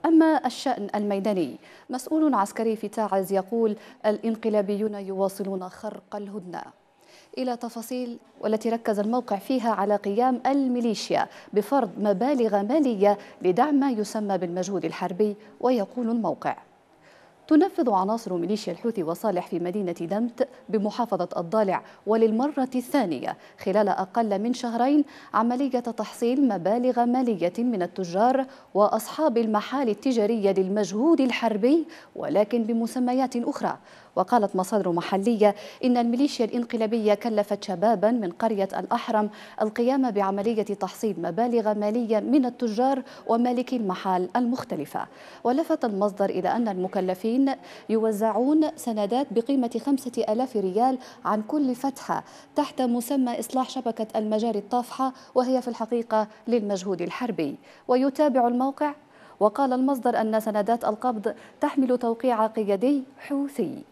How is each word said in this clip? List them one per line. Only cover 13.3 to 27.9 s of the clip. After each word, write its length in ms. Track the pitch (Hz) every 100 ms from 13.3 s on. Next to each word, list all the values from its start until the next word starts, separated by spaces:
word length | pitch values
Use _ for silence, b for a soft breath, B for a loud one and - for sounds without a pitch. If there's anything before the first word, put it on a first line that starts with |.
| B
لدعم 320 | 180 180 294
ما 160 | 285 277
يسمى 480 | 220 208 226 208 190
بالمجهود 460 | 175 180 185 190
الحربي، 520 | 165 165 180 185 214 208 B B
ويقول 500 | 247 247 190 - 226
الموقع: 460 | 233 190 139 147 - - _ _ _ b b b b -
تنفذ 420 | 311 381 - 254
عناصر 440 | 196 196 226 196
ميليشيا 380 | 180 170 208 -
الحوثي 300 | 170 233 226
وصالح 440 | 156 175 220 180 -
في 120 | 175
مدينة 340 | 175 208 180
دمت 560 | 170 165 202 233 - 240 B -
بمحافظة 600 | 214 208 226 226 185 175 -
الضالع 460 | 170 220 196 160 B B -
وللمرة 640 | 226 226 220 285 285 254
الثانية 640 | 254 247 294 202 131 113 - B B
خلال 240 | - 196 202
أقل 500 | - 190 - 220 196
من 160 | 226
شهرين 500 | 254 240 233 254 294 285 B B
عملية 460 | - 233 247 277 240
تحصيل 680 | 240 220 214 - 233 262 269
مبالغ 560 | 190 170 233 254 240
مالية 480 | 240 254 240 196 170 180
من 240 | 247 214
التجار 640 | 175